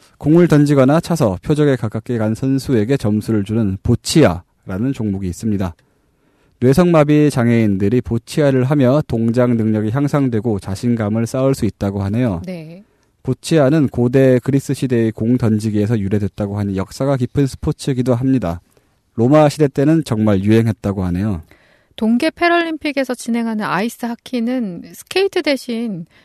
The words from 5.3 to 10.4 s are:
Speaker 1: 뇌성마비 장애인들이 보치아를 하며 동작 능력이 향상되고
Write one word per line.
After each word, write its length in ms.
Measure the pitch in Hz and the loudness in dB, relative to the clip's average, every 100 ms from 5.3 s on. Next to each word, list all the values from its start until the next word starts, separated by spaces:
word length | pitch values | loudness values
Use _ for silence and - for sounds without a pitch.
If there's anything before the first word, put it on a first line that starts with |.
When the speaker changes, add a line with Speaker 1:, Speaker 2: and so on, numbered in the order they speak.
| 85 113 98 92 - _ _ _ _ _ _ _ - | -6 -4 -2 -4 -8 _ _ _ _ _ _ _ 0
Speaker 1:
뇌성마비 720 | 123 135 175 165 147 151 147 | 2 4 4 4 4 4 4
장애인들이 680 | 127 117 117 110 95 101 123 | 2 2 2 2 2 0 0
보치아를 640 | - 117 - - 143 131 127 | -2 -6 -4 0 2 2 2
하며 360 | 151 123 147 - | 2 2 2 0
동작 480 | 117 117 120 123 117 | -2 0 2 2 2
능력이 340 | 110 107 107 | 0 0 0
향상되고 680 | 131 143 147 131 113 | -2 -2 0 0 -2